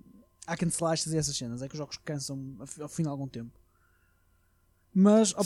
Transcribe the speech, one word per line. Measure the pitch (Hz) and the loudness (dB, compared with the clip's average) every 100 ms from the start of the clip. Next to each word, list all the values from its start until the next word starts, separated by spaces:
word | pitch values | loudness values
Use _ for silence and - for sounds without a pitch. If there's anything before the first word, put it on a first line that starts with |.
| - - - _ - | -18 -20 -20 _ -8
hack | 165 | 0
and | 170 | 0
slashes | - 165 160 160 | 2 0 0 0
e | 160 | 0
essas | 147 | 0
cenas, | 139 123 120 | -2 -6 -6
é | 135 | -8
que | |
os | 151 | -8
jogos | 143 - | -8 -10
cansam | - 147 143 139 135 139 | -6 -6 -6 -8 -8 -12
ao | 135 | -14
fi-, | - | -12
ao | 147 | -10
fim | - | -2
de | 160 | -2
algum | 143 135 | -2 -6
tempo. | 123 117 - _ _ _ _ _ _ _ _ _ _ _ _ _ | -8 -12 -14 _ _ _ _ _ _ _ _ _ _ _ _ _
Mas, | 190 202 214 214 | 6 8 8 6
opa, | - | 2